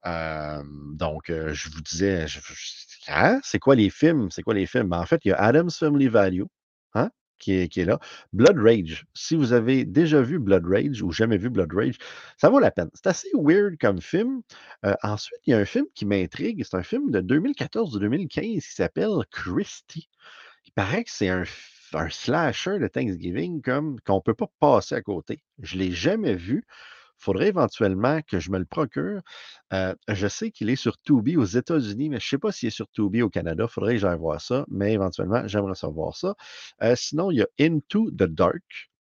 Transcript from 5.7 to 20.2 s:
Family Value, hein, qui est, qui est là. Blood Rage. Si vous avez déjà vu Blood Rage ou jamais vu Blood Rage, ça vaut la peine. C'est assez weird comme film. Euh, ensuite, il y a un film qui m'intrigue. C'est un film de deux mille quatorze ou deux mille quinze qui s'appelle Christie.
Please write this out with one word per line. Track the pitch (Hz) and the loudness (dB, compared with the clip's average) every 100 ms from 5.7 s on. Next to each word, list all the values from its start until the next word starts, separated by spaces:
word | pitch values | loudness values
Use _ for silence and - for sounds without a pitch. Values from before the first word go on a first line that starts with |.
Family | - 156 143 135 | -2 0 4 4
Value, | 110 98 92 - _ _ _ _ | 6 4 2 -4 _ _ _ _
hein, | 107 156 _ _ _ | -2 -2 _ _ _
qui | - | 0
est, | 95 87 | 0 0
qui | - | 0
est | 87 | 0
là. | 135 - - - | 0 -2 -20 -12
Blood | 95 135 185 | 4 6 8
Rage. | 110 117 82 82 - | 6 6 2 -10 -16
Si | - - | -16 -4
vous | 165 131 | 0 4
avez | 120 113 131 120 | 4 4 0 2
déjà | 95 165 151 | 2 4 4
vu | 120 170 | 4 0
Blood | 101 95 85 | 2 2 4
Rage | 98 143 123 | 0 0 -4
ou | 92 | -6
jamais | 82 113 104 | 0 2 2
vu | 110 | 0
Blood | 113 85 | -2 -2
Rage, | 87 127 120 - - - - | 0 -2 -4 -14 -20 -20 2
ça | 160 | 4
vaut | 269 | 6
la | 170 | 4
peine. | - 85 | 2 -6
C'est | - 190 | -4 -2
assez | 175 392 | -2 -2
weird | 311 147 180 208 165 | 0 4 4 4 2
comme | 113 92 | 0 0
film. | - 170 233 269 - - - - | -2 -2 -2 -4 -10 -20 -20 -6
Euh, | 101 101 | -2 0
ensuite, | 104 104 - - - | -2 -4 -8 -8 2
il | |
y | |
a | 117 | 2
un | |
film | 101 240 294 | 4 0 -2
qui | - | -4
m'intrigue. | 101 101 90 - 208 214 | 0 0 0 -4 -6 -6
C'est | 120 92 | -4 -4
un | |
film | 92 240 285 | -4 -4 0
de | 107 | -2
deux | 92 135 | 2 0
mille | 214 | 0
quatorze | 285 143 - 214 104 | -4 -6 -4 -4 -2
ou | |
deux | 104 | 0
mille | 139 175 | -2 -4
quinze | - 214 214 - | -6 -4 -6 -8
qui | |
s'appelle | - 98 - 202 190 104 | -4 -4 -2 -2 -2 -4
Christie. | - - 101 202 - _ - - _ | -8 -6 -4 -6 -12 _ -18 -18 _